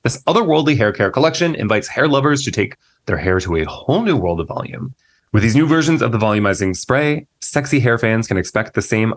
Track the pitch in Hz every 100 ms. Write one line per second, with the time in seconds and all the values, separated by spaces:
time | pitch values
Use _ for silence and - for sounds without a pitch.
0 | 123 - - 196 185 156 151 131 104 -
1 | 98 131 160 - 170 151 104 107 - -
2 | 151 139 143 139 123 107 98 - _ _
3 | - 87 92 92 92 80 78 - - 175
4 | 226 139 87 85 - 127 - - 135 -
5 | _ _ - 107 113 127 156 160 151 160
6 | 117 113 107 104 101 95 95 92 - 131
7 | 147 147 - - - 147 139 143 120 117
8 | 110 113 113 95 - 107 113 110 - 110
9 | 110